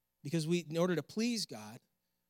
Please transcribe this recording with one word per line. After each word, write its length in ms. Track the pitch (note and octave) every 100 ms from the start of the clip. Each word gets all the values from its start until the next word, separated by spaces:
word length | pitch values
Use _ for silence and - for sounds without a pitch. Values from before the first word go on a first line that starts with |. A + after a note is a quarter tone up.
| _ _
Because 240 | C#3+ E3 D3+
we, 180 | F3 D3
in 60 | D#3+
order 200 | F3+ E3
to 80 |
please 420 | - - A#3 A3+ E3+
God, 340 | A#2 G#2+ A2+ _ _ _ _ _